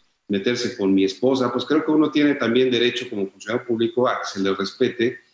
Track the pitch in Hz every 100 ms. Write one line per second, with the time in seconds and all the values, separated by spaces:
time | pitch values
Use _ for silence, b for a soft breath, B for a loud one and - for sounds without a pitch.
0 | _ _ - 101 123 120 117 - 98 98
1 | 95 - 127 135 123 123 - 147 156 151
2 | 147 151 147 139 113 120 131 120 120 120
3 | 123 104 98 - 104 120 120 113 113 -
4 | 123 101 - 104 98 98 98 - 120 -
5 | 113 - _